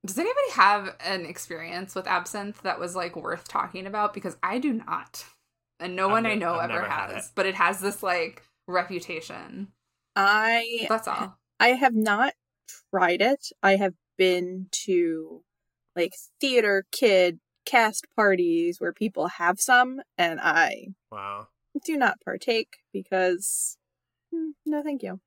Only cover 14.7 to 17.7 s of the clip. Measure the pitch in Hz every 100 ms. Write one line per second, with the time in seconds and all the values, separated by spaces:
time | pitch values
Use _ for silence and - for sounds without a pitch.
14.7 | - - 180 170 160 160 165 _ _ _
15.7 | _ _ - 165 - - _ 277 247 214
16.7 | 196 196 - 233 190 180 165 _ _ -